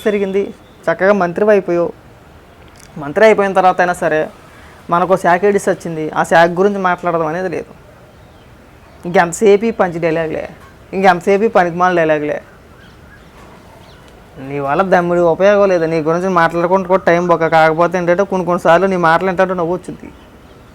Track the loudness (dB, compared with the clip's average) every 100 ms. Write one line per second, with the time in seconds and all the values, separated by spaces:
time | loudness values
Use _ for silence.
0 | -4 -2 -2 -2 -4 -10 -20 -8 -4 0
1 | 0 2 0 0 2 2 0 -2 -2 -6
2 | -20 -20 -20 -20 -20 -20 -20 -20 -20 -14
3 | -8 2 4 4 2 2 2 2 -2 -2
4 | -2 -2 -4 -10 -20 -20 -20 -20 -4 -2
5 | 0 0 2 2 2 0 -2 -4 -6 -8
6 | -6 -4 0 4 4 2 0 0 -2 -2
7 | -2 -2 -4 -4 -6 -8 -10 -18 -20 -20
8 | -20 -20 -20 -20 -20 -20 -20 -20 -20 -16
9 | -2 0 0 0 2 2 0 -2 -4 -2
10 | -4 -2 -4 -8 -10 -16 -20 -20 -10 0
11 | 2 2 0 0 2 0 0 0 0 2
12 | 0 0 -2 -8 -12 -20 -20 -20 -20 -20
13 | -20 -20 -20 -20 -20 -20 -20 -20 -20 -20
14 | -20 -20 -20 -18 -10 -8 -4 -2 2 2
15 | 2 2 2 2 2 4 2 2 0 -2
16 | -2 -2 0 2 2 0 0 0 0 0
17 | 2 0 2 0 2 4 4 2 0 0
18 | 0 0 0 -2 -2 0 2 2 2 0
19 | 2 2 0 0 -2 -2 -4 -6 -8 -16
20 | -18 -20 -20 -20 -20 -20 -20